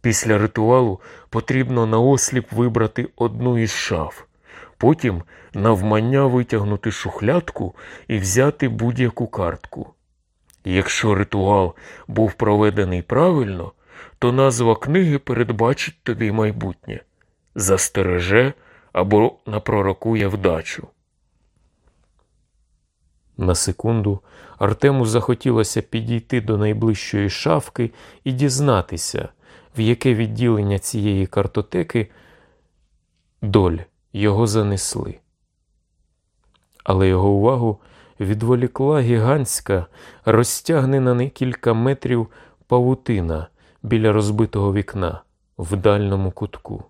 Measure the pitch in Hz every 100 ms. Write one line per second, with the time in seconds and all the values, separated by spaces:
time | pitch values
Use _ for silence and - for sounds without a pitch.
0 | 120 110 117 104 104 - 110 127 120 92
1 | - - - 113 - 131 123 123 113 110
2 | 127 135 - 131 120 110 120 117 110 -
3 | 127 - 117 113 123 120 113 - - 87
4 | 76 - - _ _ - - _ 120 160
5 | 120 90 - - - - 107 107 104 107
6 | 113 135 139 123 120 113 101 104 113 -
7 | 87 - 104 170 - - 92 - - -
8 | - 107 95 98 139 147 135 110 113 120
9 | 123 - 120 - 87 85 - - - _
10 | _ _ _ _ _ _ - 92 95 -
11 | 110 101 101 104 98 101 92 - - -
12 | - 101 110 - 107 104 107 101 95 90
13 | 82 120 170 165 110 92 - _ _ -
14 | - _ 123 127 135 117 117 110 131 170
15 | 180 143 - 117 117 110 117 143 - -
16 | - 113 110 107 107 110 98 90 - 104
17 | _ _ _ _ _ - 95 95 - 101
18 | 92 90 87 104 131 - _ _ _ -
19 | 95 104 117 - - 107 - 107 98 95
20 | 110 110 101 101 95 82 - - - _
21 | _ _ _ _ _ _ _ _ _ _
22 | _ _ _ _ _ _ _ _ _ _
23 | _ _ _ - 90 87 - 92 110 117
24 | 104 98 _ - - - 101 113 139 139
25 | 113 117 113 120 135 113 107 - - 117
26 | 110 117 - 123 107 107 104 107 113 104
27 | - 104 101 - - 160 - - 117 -
28 | - - - 127 143 131 147 110 87 85
29 | - - - _ _ - _ - 110 120
30 | 131 110 110 110 120 110 101 98 - 110
31 | 104 98 95 - 98 - 101 180 165 120
32 | 104 _ _ _ _ _ _ _ _ _
33 | _ _ _ _ 107 101 92 82 85 _
34 | _ - 104 101 117 107 104 98 - -
35 | - - _ _ _ _ _ _ _ _
36 | _ _ _ _ _ _ _ _ - 95
37 | 95 92 101 101 107 131 117 101 _ -
38 | - _ 98 107 113 123 123 - 135 151
39 | 123 117 110 147 127 - - 95 85 -
40 | - - - 110 123 - - 165 131 135
41 | 127 123 131 - 127 120 - 113 123 135
42 | 123 123 113 - - _ _ 123 123 131
43 | - 107 85 80 85 _ _ _ 113 113
44 | 107 107 104 104 110 104 101 98 98 101
45 | 87 80 _ _ _ - 85 98 104 104
46 | 101 98 95 - 104 - - 101 -